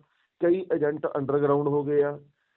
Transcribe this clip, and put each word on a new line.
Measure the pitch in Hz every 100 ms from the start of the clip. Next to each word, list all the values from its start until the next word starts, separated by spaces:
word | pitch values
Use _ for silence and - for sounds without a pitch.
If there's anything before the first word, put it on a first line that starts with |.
| _ _ _ -
ਕਈ | 170 185 185
ਏਜੰਟ | 165 147 151 - 147
ਅੰਡਰਗਰਾਉਂਡ | 135 143 143 143 147
ਹੋ | 147
ਗਏ | 143 147
ਆ, | 143 147 143 _ _